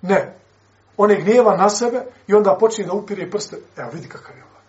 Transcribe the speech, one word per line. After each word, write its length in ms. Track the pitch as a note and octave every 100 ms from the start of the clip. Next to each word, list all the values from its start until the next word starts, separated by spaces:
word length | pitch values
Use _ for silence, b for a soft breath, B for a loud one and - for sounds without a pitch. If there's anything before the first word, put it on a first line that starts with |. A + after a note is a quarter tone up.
Ne. 340 | F3+ G3+ - - _ _ _ _ _ -
On 140 | G#3
je 100 | G3+
gnjevan 360 | E3+ A#3+ A3+ F#3
na 120 | G3
sebe 360 | - A#3+ B3+ - B -
i 60 |
onda 240 | G#3 G3 F#3+
počinje 280 | A3 A3 F#3
da 60 |
upire 360 | F#3+ G3 G3+ E3+
prste. 280 | G#3 - E3 - -
„Evo, 120 | D3
vidi 160 | D#3+ C3+
kakav 260 | - - C3
je 80 |
ovaj.” 120 | - _